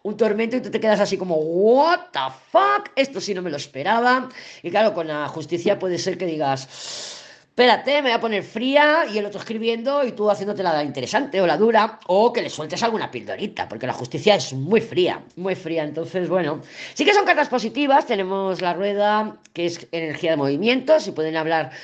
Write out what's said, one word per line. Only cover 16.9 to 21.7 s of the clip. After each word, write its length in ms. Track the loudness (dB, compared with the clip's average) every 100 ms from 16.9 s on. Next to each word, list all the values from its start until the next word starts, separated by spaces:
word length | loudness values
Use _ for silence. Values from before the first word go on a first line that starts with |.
sí 100 | -2
que 120 | 2 4
son 100 | 4
cartas 240 | 2 2
positivas. 560 | 0 -2 0 4 4 2
Tenemos 560 | -2 -2 -2 -2 -2
la 120 | -2 -2
rueda, 600 | -2 0 2 2 -2 -8 _
que 120 | -4 -4
es 220 | -4 -8
energía 400 | -6 -6 -2 0
de 60 | 2
movimientos, 720 | 0 0 0 2 4 2 2
y 40 |
pueden 220 | -4 -4 -2
hablar 360 | 0 0 -2